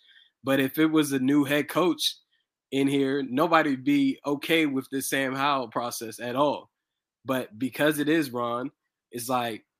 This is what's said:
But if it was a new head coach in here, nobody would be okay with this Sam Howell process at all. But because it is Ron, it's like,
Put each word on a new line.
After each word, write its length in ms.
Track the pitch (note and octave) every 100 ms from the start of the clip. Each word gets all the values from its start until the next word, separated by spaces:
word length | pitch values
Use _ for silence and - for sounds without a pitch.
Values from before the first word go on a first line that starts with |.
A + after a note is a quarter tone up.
| _ _ _ _
But 160 | A#2 C3+
if 180 | C3+ D3+
it 80 | D#3+
was 260 | D#3 C#3+
a 60 | C3+
new 260 | B2+ D3
head 240 | C3+ D3 C#3+
coach 480 | D#3 F3 D3+ - - _ _ _ _ _
in 140 | C3+ C#3
here, 360 | C#3 C3+ C#3+
nobody 480 | C3+ B2+ E3+ D#3+ D3+
would 140 | C3
be 360 | B2+ C#3+ C3+ C3+ C#3
okay 400 | C#3+ - E3 D#3
with 220 | C3 B2+
this 180 | C3+ B2+
Sam 260 | C#3 C3+
Howell 340 | C3+ C#3 C#3 A#2
process 520 | C3 A#2+ - A2 A2
at 160 | A#2+ B2
all. 340 | D3 G2+ - _ _ _ _ _
But 340 | A2+ C3 - G#2+
because 400 | B2+ - D3+ D3
it 100 | C#3+
is 220 | E3 C#3
Ron, 400 | A#2+ A#2+ A#2+ C3+ - _ _ _
it's 180 | A#2 A#2
like, 360 | B2 A#2+ G#2+ _ _